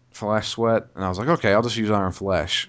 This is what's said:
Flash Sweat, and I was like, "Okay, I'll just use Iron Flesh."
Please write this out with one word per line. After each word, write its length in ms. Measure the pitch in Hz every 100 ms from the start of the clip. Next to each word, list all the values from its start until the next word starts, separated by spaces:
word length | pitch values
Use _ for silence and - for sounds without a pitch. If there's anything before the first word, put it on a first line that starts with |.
| _
Flash 380 | - 107 107 110
Sweat, 380 | - 113 113 -
and 80 | -
I 40 | 92
was 100 | 90
like, 100 | 127
"Okay, 240 | 165 110
I'll 80 | 101
just 140 | 120 113
use 120 | 107
Iron 220 | 104 95
Flesh." 560 | 90 98 90 76 -